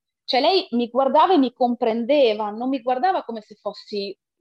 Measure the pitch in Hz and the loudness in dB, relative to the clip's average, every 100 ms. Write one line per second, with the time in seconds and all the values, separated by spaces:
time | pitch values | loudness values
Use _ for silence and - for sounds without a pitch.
0 | _ _ - 254 294 381 - 240 233 262 | _ _ -4 0 2 0 0 -4 -2 0
1 | 269 285 349 359 254 - 247 240 226 226 | 2 4 4 4 2 0 -2 0 -2 -2
2 | 226 294 240 214 208 214 254 269 233 254 | 0 2 4 2 -6 -6 -4 -4 -4 -2
3 | 359 349 - 226 - 208 208 - - 208 | 0 -2 -4 -12 -14 -14 -12 -12 -10 -8
4 | - - _ _ | -8 -12 _ _